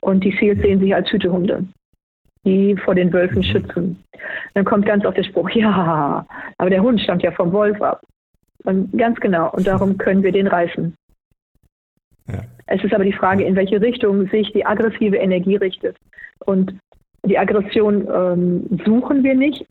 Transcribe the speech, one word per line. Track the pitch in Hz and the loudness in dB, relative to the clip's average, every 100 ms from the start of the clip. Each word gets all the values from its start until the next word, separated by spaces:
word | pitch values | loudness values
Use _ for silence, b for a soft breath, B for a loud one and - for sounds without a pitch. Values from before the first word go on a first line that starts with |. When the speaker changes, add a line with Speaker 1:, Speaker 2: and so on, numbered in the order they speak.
Speaker 1:
Und | - 190 | 2 2
die | 196 190 | 2 2
Seals | 208 202 | 0 2
sehen | 202 196 | 2 2
sich | 190 | 2
als | 180 185 | 0 0
Hütehunde, | 214 185 180 180 - 185 - _ _ _ _ _ _ | -2 0 0 -2 -2 -6 -12 _ _ _ _ _ _
die | - 190 196 196 | 0 2 2 2
vor | - 185 | 0 0
den | 180 | 2
Wölfen | 175 180 - | 2 0 0
Speaker 2:
Mhm. | |
Speaker 1:
schützen. | 185 202 - - 175 175 _ B B B B | 0 -2 -2 -6 -6 -8 _ B B B B
Dann | - | -2
kommt | 190 208 202 | 2 2 2
ganz | 208 | 2
oft | 202 190 | 0 -4
der | |
Spruch, | 180 - 175 | -6 -4 -2
"Ja, | 233 220 185 170 156 143 - - B B - | 0 2 2 0 0 -2 -4 -8 B B -4
aber | 180 | 0
der | 185 | 2
Hund | 220 226 | 2 2
stammt | - 180 | 0 0
ja | 175 | -2
vom | 165 175 | 0 0
Wolf | 196 208 208 | 2 0 0
ab." | 135 - _ _ _ _ _ _ | -2 -4 _ _ _ _ _ _
Und | - 190 190 220 | -2 -2 0 0
ganz | 233 233 | 0 0
genau, | 220 175 165 | 0 0 0
und | - 190 | 0 0
darum | 190 196 196 | 2 0 0
können | - 190 | 2 2
wir | 190 | 2
den | 196 196 | 2 2
reißen. | 180 170 - 170 - _ _ _ _ _ _ _ _ _ _ _ _ - | 2 0 -2 -8 -8 _ _ _ _ _ _ _ _ _ _ _ _ -10
Speaker 2:
Ja. | 101 - - - | -10 -10 -18 -6
Speaker 1:
Es | 190 | -4
ist | 196 | 0
aber | 208 | 0
die | 196 | 0
Frage, | 196 190 196 | 0 0 0
Speaker 2:
Ja. | 180 | 0
Speaker 1:
in | 190 | 0
welche | 190 208 | 2 2
Richtung | 226 240 214 196 190 | 0 0 0 0 0
sich | 214 208 | 0 0
die | 208 - | -2 -2
aggressive | 208 226 214 214 190 | 0 -2 0 0 2
Energie | 196 185 180 196 | 2 0 0 0
richtet. | 196 - - - _ B B _ | 0 -4 -8 -10 _ B B _
Und | - 196 190 190 _ _ _ _ | -2 0 0 -4 _ _ _ _
die | - 196 | -2 0
Aggression, | 196 208 202 - 208 208 - | 2 0 0 0 2 2 0
ähm, | - 180 175 180 175 - 180 | -2 0 0 0 -2 -2 -4
suchen | - 220 254 285 | 2 2 2 0
wir | 262 | 2
nicht | 262 277 262 - | 2 2 -2 -12